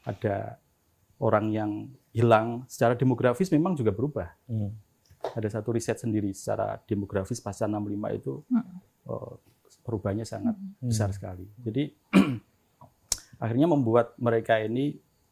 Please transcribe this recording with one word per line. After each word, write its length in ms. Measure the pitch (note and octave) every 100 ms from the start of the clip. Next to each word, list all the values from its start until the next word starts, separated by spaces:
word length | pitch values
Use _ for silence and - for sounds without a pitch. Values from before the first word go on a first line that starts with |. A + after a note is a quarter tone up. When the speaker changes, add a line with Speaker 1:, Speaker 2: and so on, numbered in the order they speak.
Speaker 1:
ada 580 | - G#2 A2 G2 - - _ _ _ _ _ _
orang 320 | A2+ G#2+ G#2+
yang 220 | G#2+ G#2 G#2 A2+ - _
hilang. 580 | A2+ A#2 A2 A2+ A#2+ C3
Secara 240 | - A#2
demografis 560 | B2 C3 A#2+ B2 A#2+ F#3
memang 240 | D3+ F3
juga 160 | E3 A2
berubah. 400 | F#2+ A2 B2 E2+ - -
Speaker 2:
Hmm. 320 | A2 G2+ G#2+ - _ _ - -
Speaker 1:
Ada 320 | - G#2+ A2
satu 160 | G#2+
riset 240 | A#2 A2+ A2+
sendiri 320 | A#2 G#2+ G2+
secara 460 | G2 - G#2+ G#2 G#2+ -
demografis 540 | G2+ G2 G2+ F#2+ A#2+
pasca 260 | - G2 G#2+
enam 160 | G#2
lima 280 | G#2 G#2 G#2+
itu, 340 | G#2+ C3+ C3+ -
Speaker 3:
Hmm. 320 | A#3+ F3+ F3+ - _ -
Speaker 1:
eh, 260 | A2+ - - _ _ _ _
perubahannya 400 | - A2 G2+ G2+
sangat 300 | - G2+ A#3+
Speaker 3:
Hmm. 320 | G#3 G3 - B2
Speaker 1:
besar 240 | A2 G#2
Speaker 2:
Hmm. 80 | G2
Speaker 1:
sekali. 280 | G2 F#2 G#2 -
Jadi 260 | A#2 A2+ D3 - _
<clears throat> 400 | G3 F3+ A#2+ - _ _ _ - _ _ - - -
akhirnya 320 | A#2 A#2 D#3+
membuat 480 | D3 A#2 A#2 A#2 -
mereka 380 | A#2+ A2+ A2+ A2
ini 380 | G#2+ A#2+ C#3+ - _ _ _